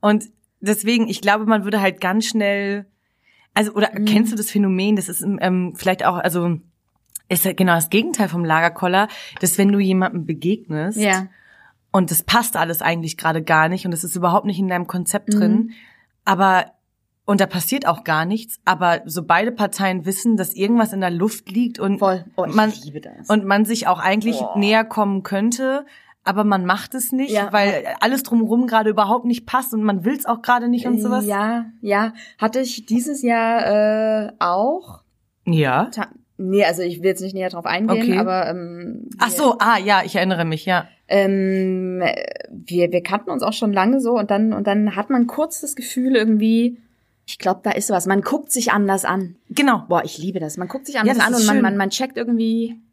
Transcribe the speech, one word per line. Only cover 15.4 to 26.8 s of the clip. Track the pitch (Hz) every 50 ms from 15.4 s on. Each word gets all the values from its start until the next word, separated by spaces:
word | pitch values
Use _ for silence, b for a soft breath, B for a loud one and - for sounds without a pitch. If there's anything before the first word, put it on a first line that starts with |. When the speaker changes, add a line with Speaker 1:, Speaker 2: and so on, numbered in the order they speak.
| 208 208 214 226 226 226 B B B B B B B B B _ _
Speaker 1:
aber, | - 190 175 196 190 190 185 - - _ _ _ _ _ _ _ _ _ _ _
und | - 202 202
da | 196 185
passiert | - 180 156 - 262 277 - -
auch | - - -
gar | - 160 156 160
nichts, | 175 202 220 226 - - - _
aber | - 185 151 180 175 170 165 - 165
so | 156 180 160
beide | - 165 175 208 240
Parteien | 247 233 208 196 202 - 196 190 185 185 156
wissen, | 185 190 - - 233 226 202
dass | 185 - -
irgendwas | - 190 202 233 240 220 220 202
in | 196
der | 190 180
Luft | 175 170 180 214 220 - _ -
liegt | 190 214 247 233 233 -
und | - 196 202 196
Speaker 2:
Voll. | 202 190 185 185 175 - _
Oh, | - 180 160
ich | 151
Speaker 1:
man, | 220 214 214 208 - -
Speaker 2:
liebe | 151 143 -
das. | - - - - - -
Speaker 1:
und | 214 214 196
man | 196 196 202 214
sich | 208 233 240 - -
auch | 180 180
eigentlich | - 190 196 214 214 226 226 -
Speaker 2:
Boah. | - 107 - 208
Speaker 1:
näher | 202 202 220 220 220
kommen | 226 - 220 214 202 196 196 190
könnte, | - 196 196 202 233 240 240 262 262 262 277 294 277 B B B B B B _
aber | - 196 202 214
man | 208 202 190 180 180
macht | 185 208